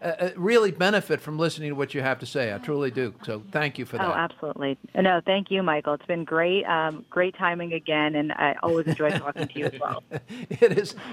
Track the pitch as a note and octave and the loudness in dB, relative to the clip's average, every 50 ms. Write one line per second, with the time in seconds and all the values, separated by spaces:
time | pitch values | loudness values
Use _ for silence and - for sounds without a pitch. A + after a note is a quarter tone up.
0 | - E3+ E3 - F3+ F#3 - F3+ F3 G#3 A#3 A#3 A3 G3 D#3+ D#3 F3+ G3 G#3+ G3 | -4 -4 -2 0 -2 -2 -2 0 2 6 6 6 6 4 2 2 2 4 4 2
1 | F3+ - D#3 C#3+ - D3+ D#3 D3+ E3 D#3+ D3+ D3+ D#3 D3 C#3+ C#3 C#3 C#3 - C#3+ | 2 0 -2 -2 -2 -6 -2 0 0 0 0 -2 -6 -6 -2 -2 -4 -2 -2 -2
2 | C3 C3+ C3 A#2+ C3 A#2+ - C#3+ B2 A2 G2+ G#2 - - D3 C#3+ C#3+ C3 A#2 B2 | 0 0 0 -2 -4 -6 -2 -2 -2 -2 -2 -6 -4 -2 -2 0 0 -2 0 -2
3 | B2+ A2+ B2 - - - A2 G#2+ G#2 G2 - D3+ D3+ D3 - - B2 - - A#2 | -2 -4 -4 -8 -8 -8 -8 -8 -8 -4 -2 0 0 0 -2 -6 -8 -6 -4 -2
4 | F#3+ F3 E3 - E3 E3 - - - D3+ - - C#3+ C#3 C3+ - - - - - | 0 0 0 0 -2 -2 -4 -8 -8 -8 -6 -4 -2 -4 -4 -4 -8 -6 0 2
5 | F#3+ F#3+ F#3 E3+ - - F#3+ G3+ G3 - F#3+ F#3+ F#3+ E3+ D3+ D3+ D3 D3+ D3 C#3+ | 4 4 4 2 2 2 0 0 0 0 -2 0 2 2 2 2 0 -2 -2 -2
6 | - - F3 E3+ E3 - D#3+ D#3+ E3 F3 F#3 G3+ - - E3+ D#3+ D#3+ D#3 D#3 D3+ | -2 -4 -2 -2 -2 0 0 2 2 4 2 0 0 0 0 0 0 0 -2 -6
7 | - _ - F3+ F3+ F#3 - - F#3+ F3 F3 F3 F3 E3+ E3 D#3+ D#3 - D#3 D3+ | -12 _ 0 0 0 0 0 -2 -2 -2 0 -2 -4 -6 -6 -6 -2 0 2 2
8 | D3+ D3+ D#3 D3 D3 D3+ - - D3+ C#3+ - - - E3+ E3 E3 D#3+ D#3 D#3+ D#3 | 2 2 2 0 0 0 0 2 2 2 2 0 0 0 0 2 2 0 0 2
9 | D#3 D3+ F#3+ E3 C3+ C#3+ - - D#3 - - - - - - C3 C#3+ - - - | 2 2 2 0 -2 -4 -4 -4 -6 -4 -4 -4 -4 -4 -4 -4 -6 -4 -4 -6
10 | - _ - C#3+ - - A3 B3+ A3 - F#3 - A#3 A3+ E3 F#3+ G#3 - - - | -8 _ -10 -12 -10 -10 -12 -12 -10 -10 4 6 6 6 6 2 0 -2 -8 -12
11 | - - | -12 -12